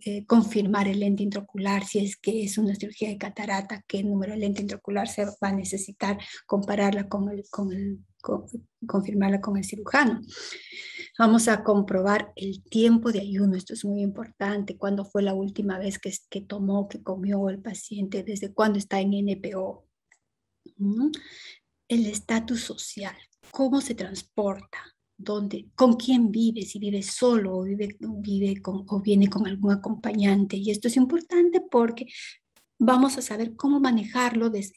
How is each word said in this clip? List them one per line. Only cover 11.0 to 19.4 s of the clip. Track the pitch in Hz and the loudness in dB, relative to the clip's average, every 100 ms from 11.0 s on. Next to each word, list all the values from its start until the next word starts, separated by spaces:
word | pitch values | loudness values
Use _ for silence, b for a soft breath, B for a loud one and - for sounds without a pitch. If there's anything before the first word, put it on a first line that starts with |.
| B - | B 2
Vamos | 226 226 226 | 6 6 6
a | 214 214 | 2 2
comprobar | 202 196 190 196 208 - - | 2 2 0 2 2 -2 -8
el | 196 196 | -8 -8
tiempo | - 220 233 233 233 | -2 4 6 6 4
de | 202 | -2
ayuno, | 202 196 202 185 | -2 0 2 0
esto | - | -4
es | 226 | -8
muy | 202 202 | -4 -2
importante, | 202 196 220 - 196 208 202 175 | -2 -4 -10 -6 -4 -4 -6 -6
cuándo | 196 202 | -4 -4
fue | 196 202 | -2 -2
la | 196 | 0
última | 190 196 196 202 185 | 0 -4 -4 -4 -4
vez | 196 202 | -6 -8
que, | 202 - - | -8 -10 -10
que | 196 | -12
tomó, | 196 202 196 202 202 | -10 -4 -2 0 -2
que | 208 | -8
comió | - 190 190 202 196 | -8 -6 -2 0 -2
el | 196 | -4
paciente, | 202 190 - 202 190 196 | -10 -12 -10 -6 -6 -6
desde | 190 202 196 | -6 -8 -4
cuándo | - 214 202 | 0 2 2
está | 196 196 | -2 -2
en | 196 | 0
N | 202 202 | 0 0
P | 190 | -2